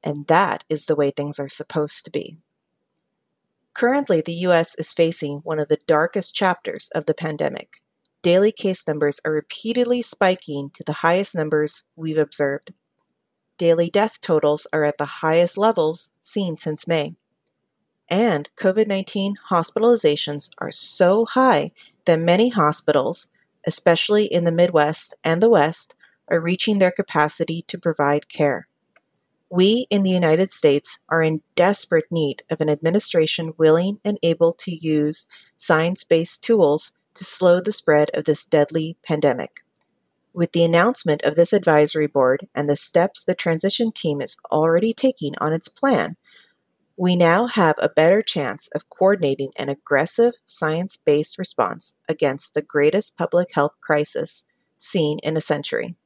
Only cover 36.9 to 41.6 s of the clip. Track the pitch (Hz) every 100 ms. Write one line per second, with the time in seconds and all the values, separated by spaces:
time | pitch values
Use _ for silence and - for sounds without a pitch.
36.9 | _ _ - - - 185 175 185 214 -
37.9 | 151 147 - 151 147 - 156 147 160 160
38.9 | 165 - 156 147 123 71 - _ _ _
39.9 | _ _ _ _ - 170 170 170 165 202
40.9 | 254 - 147 - 151 170 208